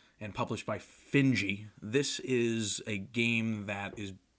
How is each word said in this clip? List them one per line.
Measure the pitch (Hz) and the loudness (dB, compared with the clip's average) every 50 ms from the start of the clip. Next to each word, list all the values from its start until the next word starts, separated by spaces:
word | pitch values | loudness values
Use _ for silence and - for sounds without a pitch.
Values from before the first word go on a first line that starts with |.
| _ _ _ _ | _ _ _ _
and | 107 101 | -10 -8
published | 92 - 120 - 117 101 - | -4 -4 -2 -2 -2 -4 -2
by | - 107 95 | -4 -6 -6
Finji. | - - - - - - - 139 135 135 120 98 101 95 101 104 107 104 - - | -6 -12 -16 -16 -4 4 6 6 8 8 6 4 2 0 -2 -4 -6 -12 -14 -12
This | - 107 117 143 139 - - - | -6 0 2 2 2 2 -2 -4
is | - 131 131 120 120 117 113 113 110 104 - - - | 0 2 2 2 4 2 2 0 0 -2 -2 -4 -4
a | 110 107 101 | -4 -4 -4
game | 98 - - 117 117 117 117 113 110 113 110 104 101 | -6 -4 0 2 2 4 2 2 2 0 -2 -2 -4
that | 104 101 101 101 95 - 110 | -6 -6 -4 -6 -6 -6 -8
is | 104 98 92 92 _ _ _ | -8 -10 -10 -14 _ _ _